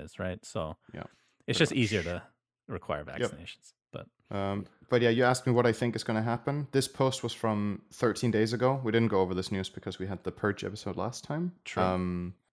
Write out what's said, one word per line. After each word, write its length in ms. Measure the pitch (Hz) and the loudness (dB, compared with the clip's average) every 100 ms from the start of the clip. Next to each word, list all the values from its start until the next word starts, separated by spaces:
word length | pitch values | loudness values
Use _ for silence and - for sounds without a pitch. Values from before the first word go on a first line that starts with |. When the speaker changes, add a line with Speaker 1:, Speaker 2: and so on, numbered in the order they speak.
Speaker 1:
is, 180 | 73 - | -12 -8
right? 240 | 92 90 - | -6 -8 -8
So 320 | 98 80 - - | -6 -6 -8 -16
Speaker 2:
Yeah, 80 | 85 - _ _ _ - | -14 -14 _ _ _ -4
Speaker 1:
it's 120 | - | 2
Speaker 2:
pretty 20 | |
Speaker 1:
just 120 | 160 | 2
Speaker 2:
much. 40 | 131 | 2
Speaker 1:
easier 240 | 107 104 | 2 2
to 200 | 82 87 - _ _ _ - | -2 -6 -10 _ _ _ -12
require 360 | 98 - 76 78 | -10 -6 -6 -6
Speaker 2:
Yep. 140 | - | -4
Speaker 1:
vaccinations. 540 | 120 - 87 - - _ _ | -4 -6 -14 -18 -20 _ _
But 160 | - - _ - | -14 -14 _ -8
Speaker 2:
Um, 340 | 101 98 101 90 _ - | -4 -2 -4 -8 _ 0
but 120 | 123 | 2
yeah, 80 | 117 | 4
you 140 | 117 123 | 4 4
asked 200 | 127 131 | 2 2
me 60 | |
what 140 | 120 120 | 4 4
I 80 | |
think 220 | 110 120 110 | 2 -2 -2
is 60 | - | -2
gonna 160 | 110 | 0
happen. 460 | 113 120 - 143 139 | 0 -2 -2 -4 0
This 160 | 135 131 | 0 0
post 340 | - 131 131 | 2 0 0
was 100 | 117 | -4
from 500 | - 113 104 104 98 - | -2 0 0 0 -4 -10
thirteen 400 | - 120 98 120 | 0 0 2 2
days 220 | 107 110 | 4 2
ago. 220 | 113 127 135 | 4 2 2
We 80 | 120 | 2
didn't 160 | 113 113 | 4 6
go 100 | 98 | 4
over 140 | 92 92 | 4 2
this 160 | 95 | -2
news 180 | 98 95 | -2 -4
because 300 | - 101 - | -6 -10 -8
we 80 | 92 | -6
had 160 | 90 | -6
the 80 | - | -6
Purge 320 | - 104 101 | -2 -2 -2
episode 320 | 98 104 101 87 | -6 -8 -6 -4
last 300 | 104 - - | -6 -6 -6
time. 260 | 151 175 - - | -4 -4 -6 -6
Speaker 1:
True. 180 | 92 | 0
Speaker 2:
Um, 520 | 92 92 90 90 87 - _ | 2 2 0 -4 -6 -10 _